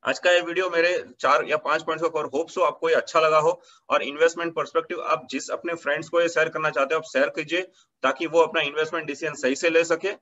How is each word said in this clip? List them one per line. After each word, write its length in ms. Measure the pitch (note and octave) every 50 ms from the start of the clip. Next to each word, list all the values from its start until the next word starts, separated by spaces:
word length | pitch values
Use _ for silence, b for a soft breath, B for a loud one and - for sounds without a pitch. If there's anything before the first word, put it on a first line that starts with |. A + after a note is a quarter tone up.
| _
आज 160 | C3 - -
का 120 | - F3+
ये 100 | F3+ F3
वीडियो 280 | E3+ E3+ E3+ F3 F#3 F3+
मेरे 240 | E3+ E3+ E3 F3 F3+ E3 - - - _
चार 260 | - C3 C#3 D#3 D3+
या 120 | - D3 D3+
पांच 260 | - C3+ D3 D#3+ D#3+
पॉइंट्स 200 | D#3+ D#3+ D#3 E3
को 60 | D#3+
कवर, 160 | - D#3+ D3+
होप 240 | C#3 B2+ C#3 E3 -
so 120 | - F#3+ F3+
आपको 260 | D3+ D3+ - - E3
ये 60 | D#3+
अच्छा 240 | C3+ A#2 - - D#3+
लगा 200 | D#3+ D#3+ D#3 D#3
हो। 220 | D3+ E3 F3 F3 b b b b b b
और 140 | - D3 -
investment 500 | B2 C#3+ D3 D#3+ E3 E3 E3+ E3+ E3+ E3
perspective 460 | D#3+ D3 - - E3 E3 D#3+ F3+ D#3
आप 260 | - - D3+ D#3 - -
जिस 180 | - C#3 D3+ -
अपने 240 | - - - E3+ E3+
friends 360 | E3 - C#3+ C#3+ D3+ D#3 -
को 120 | - E3+
ये 80 | E3+ E3
share 200 | E3 D#3+ D#3 D#3+
करना 200 | D#3+ D#3+ D#3 D3+
चाहते 260 | D3 D3+ C#3 C3+ D#3+
हो 40 | D#3+
आप 60 | D#3
शेयर 240 | - - C3 C3+ D#3
कीजिए, 320 | - - D#3 D3+ D#3+ F3 F#3 F3+ b b b b _ _ -
ताकि 240 | E3 - - E3+ D#3+
वो 120 | D3+ E3
अपना 220 | E3 D#3 D#3+ E3
investment 460 | D3+ C#3+ C#3+ D3+ D#3 D#3 E3+ E3 D#3 D3
decision 260 | C#3+ C#3 E3 D#3 D3
सही 220 | C#3+ - B2+ C3+
से 140 | C3+ - E3+
ले 140 | E3 E3 E3
सके 300 | E3 E3+ D#3+ - G3 G#3+ -